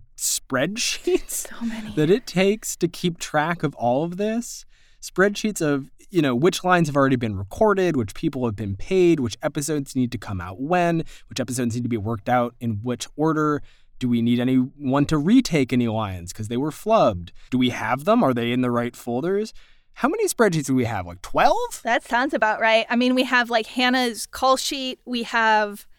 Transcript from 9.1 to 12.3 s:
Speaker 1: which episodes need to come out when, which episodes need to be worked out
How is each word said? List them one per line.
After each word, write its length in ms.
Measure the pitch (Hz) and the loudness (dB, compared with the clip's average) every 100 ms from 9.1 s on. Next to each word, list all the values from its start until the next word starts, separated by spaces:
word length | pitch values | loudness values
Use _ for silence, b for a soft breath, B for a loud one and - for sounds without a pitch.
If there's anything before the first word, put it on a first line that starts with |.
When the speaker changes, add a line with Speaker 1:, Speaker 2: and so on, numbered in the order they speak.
| 156 | 4
Speaker 1:
which 180 | 117 - | 0 -4
episodes 540 | 151 151 143 151 139 131 | -4 -4 -2 -4 -2 -2
need 160 | 123 | -2
to 60 | 117 | -2
come 220 | - 95 | -8 -8
out 200 | 87 98 | -8 -8
when, 420 | 139 180 170 165 151 B B | 0 2 2 0 -4 B B
which 100 | - | -6
episodes 340 | 120 127 120 120 | -4 -2 -2 -2
need 80 | |
to 60 | 117 | -2
be 80 | 117 | -2
worked 320 | 101 113 | -2 -4
out 240 | - | 0